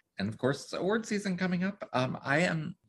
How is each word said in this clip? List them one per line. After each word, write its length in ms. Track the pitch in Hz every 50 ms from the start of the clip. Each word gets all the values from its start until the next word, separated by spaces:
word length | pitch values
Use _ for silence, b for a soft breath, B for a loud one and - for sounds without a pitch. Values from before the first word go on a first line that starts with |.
| b _ _ -
And 120 | 98 104
of 80 | 110 -
course, 260 | - 127 139 139 -
it's 100 | - -
award 320 | - - 180 214 233 220
season 300 | - 220 208 202 202 185
coming 280 | 175 185 180 180 175 180
up. 240 | 190 202 - - - -
Um, 240 | - - - - - -
I 160 | 127 139 151
am 360 | 180 180 175 160 156 175 - - _